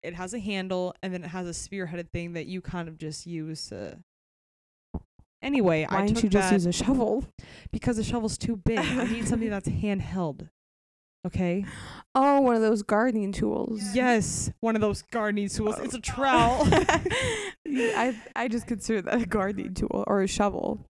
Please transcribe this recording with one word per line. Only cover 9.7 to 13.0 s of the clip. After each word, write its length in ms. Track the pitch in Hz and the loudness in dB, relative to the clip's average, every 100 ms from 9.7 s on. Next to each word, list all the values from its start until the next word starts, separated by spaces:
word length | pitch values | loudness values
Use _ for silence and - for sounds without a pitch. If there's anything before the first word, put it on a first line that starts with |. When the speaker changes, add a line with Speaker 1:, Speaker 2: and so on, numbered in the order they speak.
| - 208 196 - 185 165 139 156 _ _ _ _ _ _ _ 180 | -2 0 -2 -2 -2 -4 -4 -14 _ _ _ _ _ _ _ -6
Speaker 1:
Okay? 400 | - 180 180 196 - - - - | 0 0 0 -4 -10 -14 -16 -2
Speaker 2:
Oh, 260 | 262 277 277 | 4 6 6
one 160 | 262 226 | 6 6
of 60 | |
those 200 | 220 220 | 4 2
gardening 480 | 208 208 | 2 2